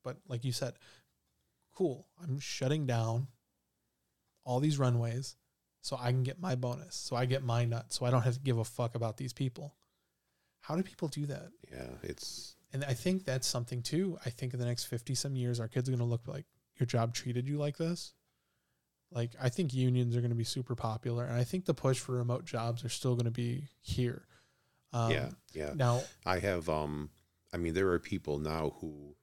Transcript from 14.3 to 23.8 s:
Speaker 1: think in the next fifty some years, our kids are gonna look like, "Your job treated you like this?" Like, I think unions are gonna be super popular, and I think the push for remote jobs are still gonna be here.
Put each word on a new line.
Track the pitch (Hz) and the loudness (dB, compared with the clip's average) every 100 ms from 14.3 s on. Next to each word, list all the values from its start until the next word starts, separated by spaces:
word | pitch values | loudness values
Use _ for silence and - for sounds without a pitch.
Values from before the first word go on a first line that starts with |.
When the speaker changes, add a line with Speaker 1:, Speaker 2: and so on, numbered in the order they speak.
Speaker 1:
think | - 127 | -4 -4
in | 123 | -2
the | 120 | 0
next | 123 - | -2 -2
fifty | - - 131 | -6 -2 -2
some | 143 135 | -2 0
years, | 123 120 | 0 0
our | 117 | 0
kids | 127 127 | 0 0
are | |
gonna | 127 | 2
look | 120 117 - | 2 0 -2
like, | 107 - _ _ - | -10 -12 _ _ -2
"Your | 120 | 2
job | 120 117 | 2 2
treated | 117 123 120 131 | 0 -2 -2 0
you | 147 | 0
like | 147 143 | -2 0
this?" | 165 170 - _ _ _ _ _ _ _ _ _ _ | -2 -2 -6 _ _ _ _ _ _ _ _ _ _
Like, | 123 117 - | -4 -4 0
I | 131 | 0
think | - 165 | 2 0
unions | 127 127 123 120 120 | 4 4 4 4 2
are | |
gonna | 120 117 | 2 2
be | |
super | 117 135 127 113 | 0 -2 -4 -2
popular, | 117 110 123 117 | -2 -2 -2 -2
and | 123 120 | 0 0
I | 123 | 2
think | 185 180 | 0 0
the | |
push | 147 135 131 | 2 2 2
for | - 123 | 0 0
remote | 120 123 | 0 0
jobs | - 120 117 120 | -2 -2 -2 -2
are | 117 | -4
still | - 131 120 | -2 2 2
gonna | 117 | 2
be | 117 120 127 143 | 0 -2 -2 -6
here. | _ | _